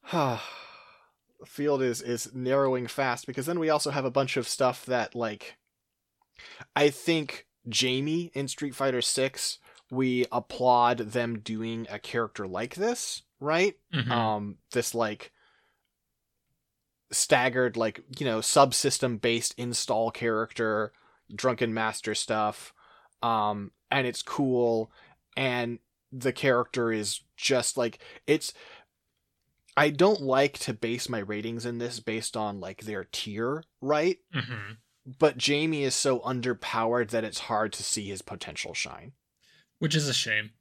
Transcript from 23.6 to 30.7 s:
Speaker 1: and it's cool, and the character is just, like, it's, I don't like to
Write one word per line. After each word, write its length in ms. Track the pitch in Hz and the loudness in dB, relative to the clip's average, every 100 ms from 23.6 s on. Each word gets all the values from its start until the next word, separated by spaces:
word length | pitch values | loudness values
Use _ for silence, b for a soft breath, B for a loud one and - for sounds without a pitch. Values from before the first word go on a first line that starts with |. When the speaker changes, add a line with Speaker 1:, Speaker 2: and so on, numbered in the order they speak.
| 101 _ _ | -8 _ _
Speaker 1:
and 160 | 139 127 | 0 0
it's 160 | 113 | -4
cool, 680 | - - 139 123 120 113 110 b b b _ - | -8 -2 2 4 4 2 -2 b b b _ -4
and 440 | 131 123 120 117 _ _ _ | -2 0 -2 -6 _ _ _
the 220 | 131 127 | -2 -2
character 580 | 123 139 123 120 127 117 | 2 4 4 2 0 0
is 300 | 110 104 - _ - | 0 -2 -6 _ -4
just, 420 | - 131 113 - | 2 2 2 0
like, 200 | 120 - B B - | -2 -4 B B 0
it's, 260 | 156 - - B B B _ _ _ _ _ _ _ _ - | 0 0 -12 B B B _ _ _ _ _ _ _ _ 2
I 120 | 151 | 2
don't 320 | 147 185 202 | 6 4 4
like 360 | 139 131 143 - | 2 4 4 0
to 140 | - | -6